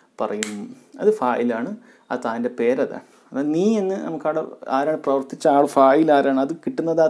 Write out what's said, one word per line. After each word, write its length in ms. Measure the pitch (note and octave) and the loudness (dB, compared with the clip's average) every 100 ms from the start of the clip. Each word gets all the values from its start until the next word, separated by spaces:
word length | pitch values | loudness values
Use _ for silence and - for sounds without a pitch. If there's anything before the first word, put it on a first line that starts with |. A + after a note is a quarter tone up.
| _ - | _ -8
പറയും. 320 | A2 G#2 - G#2 - - _ - | -6 -6 -8 -10 -14 -18 _ -2
അത് 80 | G#3 G#3 | 0 0
ഫായിലാണ്. 520 | B2 A#2 A#2+ A2+ C#3+ G#3+ - _ - | 0 0 0 -2 -6 -10 -16 _ -10
ആ 40 | B2 A#2+ | -6 -4
താൻ്റെ 260 | A#2 A#2+ B2 | -4 -4 -2
പേരതാണ്. 460 | A#2+ C3+ C3 - - _ - | 0 0 -2 -6 -16 _ -12
അതായത് 200 | B2+ D3 D#3+ | -6 -2 0
നീ 100 | G3+ A3+ | 2 0
എന്ന് 160 | F#3+ G3 - | -2 -4 -6
നമുക്കവിടെ 360 | D#3+ D#3 D#3 - - - C3 | -6 -4 -4 -6 -10 -4 -2
ആരാണ് 220 | D3 D#3 D3 | -2 -2 -2
പ്രവർത്തിച്ച 400 | C#3 C3+ E3+ D#3+ C#3+ | -2 -4 -2 2 4
ആൾ, 100 | C#3+ C#3+ | 4 6
ഫായിൽ 340 | C3+ D3 D#3+ C#3+ | 6 6 4 4
ആരാണ്? 220 | C#3 C3+ C#3 | 4 0 -2
അത് 80 | E3 - | -4 -8
കിട്ടുന്നത് 360 | C3+ E3 | -4 -2
ആ 20 | E3 | 2